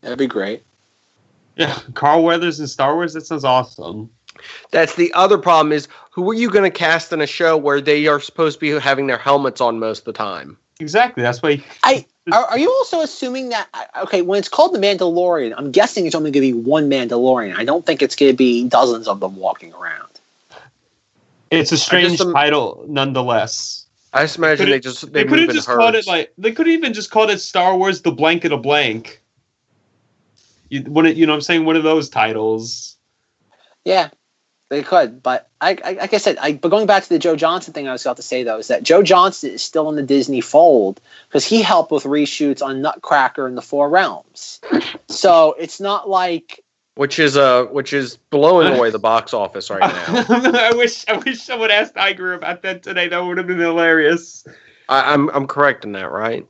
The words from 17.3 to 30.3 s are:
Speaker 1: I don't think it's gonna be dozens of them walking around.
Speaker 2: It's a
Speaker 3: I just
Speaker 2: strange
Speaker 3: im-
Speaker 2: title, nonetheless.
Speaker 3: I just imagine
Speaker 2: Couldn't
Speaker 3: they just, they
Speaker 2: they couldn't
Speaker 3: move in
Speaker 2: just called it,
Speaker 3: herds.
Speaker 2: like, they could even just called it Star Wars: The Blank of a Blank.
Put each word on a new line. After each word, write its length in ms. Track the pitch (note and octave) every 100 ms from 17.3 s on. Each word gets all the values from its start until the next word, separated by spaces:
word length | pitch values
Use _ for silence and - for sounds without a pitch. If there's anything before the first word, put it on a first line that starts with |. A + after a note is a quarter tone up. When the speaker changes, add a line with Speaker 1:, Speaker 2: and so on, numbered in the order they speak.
| B2+ G#2 F2+
Speaker 1:
I 100 | -
don't 180 | D#3+
think 200 | E3+ D3
it's 120 | C3+ -
gonna 180 | C#3
be 320 | B2+ B2+ A#2+ B2
dozens 380 | A#2+ B2+ A2+ A2
of 120 | G2+
them 160 | F#2+ F#2+
walking 360 | F#2+ - E2+
around. 300 | E2+ E2+ E2 E2 _ _ _ _ - - _ _ _ _ _ _ _ _
Speaker 2:
It's 220 | D#3+ D3
a 40 | D#3
Speaker 3:
I 20 |
just 80 | -
Speaker 2:
strange 340 | F3+ F3 E3+
Speaker 3:
im- 120 | F3+
Speaker 2:
title, 520 | D#3 D3 D3+ A#2+ - -
nonetheless. 1000 | C#3+ C3+ C3 B2 A2+ G2+ - - - - _ _
Speaker 3:
I 80 | C3
just 140 | D3+ D#3
imagine 280 | D#3+ D3+ C#3
Speaker 2:
Couldn't 60 |
Speaker 3:
they 80 | C3+
just, 200 | B2 B2 C#3+
they 100 | C#3+
Speaker 2:
they 60 | C#3+
couldn't 100 | D#4 E4
Speaker 3:
move 40 |
in 60 | -
Speaker 2:
just 120 | -
called 280 | B2 A3+ A3+
it, 20 |
Speaker 3:
herds. 80 | G3
Speaker 2:
like, 240 | E3+ D3+ -
they 140 | G#3
could 160 | A3+ D#4+
even 260 | E4 D4+
just 160 | G#3+ G3+
called 220 | G#3+ A3
it 80 | G3
Star 360 | - G3 F3+ F#3
Wars: 260 | F#3+ F#3
The 80 | E3+
Blank 340 | C3+ D#3 E3+ E3+
of 60 |
a 60 | D3
Blank. 640 | B2 D3 C3+ A2 A2+ - _ _ _ _ _ _ _ _ _ _ _